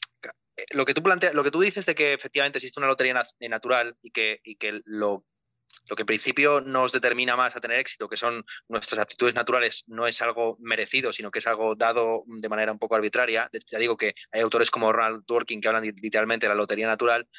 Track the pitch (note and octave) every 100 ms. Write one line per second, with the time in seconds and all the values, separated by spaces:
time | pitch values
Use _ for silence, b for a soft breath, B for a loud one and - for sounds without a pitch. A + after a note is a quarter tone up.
0 | - _ - - _ - - - C3+ D3
1 | F#3 F3 F3+ D3+ C#3 D#3+ G3 G3 F3+ D#3+
2 | C#3+ C#3 - C#3+ C#3 C#3 B2+ D3 C3+ C3
3 | C3 B2+ - - A#2 A2+ A#2+ B2 A#2 -
4 | A#2+ A#2 A2 - A2 G#2 G#2+ G#2 G#2 G#2+
5 | G#2 G2 - _ _ _ - - - G#2
6 | G#2 A2 C3+ C3 C#3+ C#3+ C3+ C3 B2+ C3
7 | B2 A#2+ B2+ B2 B2 B2 A#2 A#2+ C3 -
8 | G#2+ - A#2 A#2 - B - A2+ - A2
9 | G#2 - B2 A#2 A2+ B2 A2+ - - A2+
10 | A#2 - A#2 A#2 A2+ - A#2 A2 G#2 C3
11 | B2 G#2+ G#2 G#2 A#2 G#2+ A2 G#2+ A#2 A#2
12 | A2+ A2+ A#2 A2+ G#2+ G#2+ A2 G#2+ A2+ A2+
13 | G#2+ A#2+ A#2+ A2+ B2 A2 - A2 A#2+ A2
14 | G#2+ - B A2 A2+ A#2 A#2 A#2+ A2 A2+
15 | A2+ A2 G2 A#2+ - G#2+ A2 A2 A2 G2
16 | A2 G#2+ A2 A2+ A2 G#2 G2+ G#2 A2 A2
17 | A#2+ A#2 -